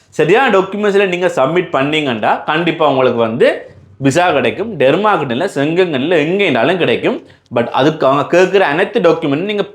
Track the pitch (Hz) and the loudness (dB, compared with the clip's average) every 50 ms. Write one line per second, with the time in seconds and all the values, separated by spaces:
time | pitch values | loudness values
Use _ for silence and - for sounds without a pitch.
0 | _ _ _ - 156 147 185 240 269 254 202 190 185 190 - 202 208 208 190 196 | _ _ _ -2 2 2 4 4 4 4 2 2 0 0 -4 -4 -2 0 2 2
1 | 202 190 175 175 185 175 175 151 131 135 160 180 175 - - 139 135 143 156 156 | 0 0 -2 -2 -2 -2 0 0 0 0 0 -2 -2 -2 -2 -2 -2 0 -2 -2
2 | 151 139 120 110 107 127 - - - - 151 160 175 - 160 - 160 147 135 131 | -2 -2 -4 -2 0 0 -2 -2 -2 -4 -2 -2 -2 -2 -2 0 0 0 2 2
3 | 131 127 117 117 117 110 113 139 208 285 339 - - - - - - - - - | 2 0 2 0 -2 -2 0 2 2 0 0 -2 -8 -16 -20 -20 -20 -20 -10 -2
4 | 135 139 131 165 175 180 160 135 123 120 110 120 196 233 214 151 127 131 147 175 | -2 0 2 2 2 2 2 0 0 -2 -2 -4 -8 -8 -2 0 2 2 2 2
5 | 208 214 202 170 151 135 113 127 175 196 - 147 139 151 165 175 185 175 151 127 | 2 0 0 0 -2 -4 -4 -4 -4 -4 -4 -2 -2 -2 0 0 0 0 0 -2
6 | 127 160 180 160 143 156 180 202 202 175 135 117 113 143 185 180 156 135 117 95 | -2 0 0 0 0 0 0 0 0 0 0 2 2 0 0 0 0 0 0 0
7 | 101 170 247 339 - - - _ _ - - 123 120 113 - - 131 156 156 - | -2 -4 -4 -4 -8 -16 -20 _ _ -6 -4 -2 -2 -2 0 0 0 0 0 2
8 | - 131 135 147 139 - - 170 175 - 180 202 190 151 143 160 202 - - 240 | 0 2 2 0 0 0 2 2 2 4 2 2 2 2 0 -2 -2 -2 -2 0
9 | 180 170 160 165 - 147 139 151 180 208 214 202 196 - | 2 2 2 2 0 -2 -2 -2 -4 -4 -4 -4 -4 -4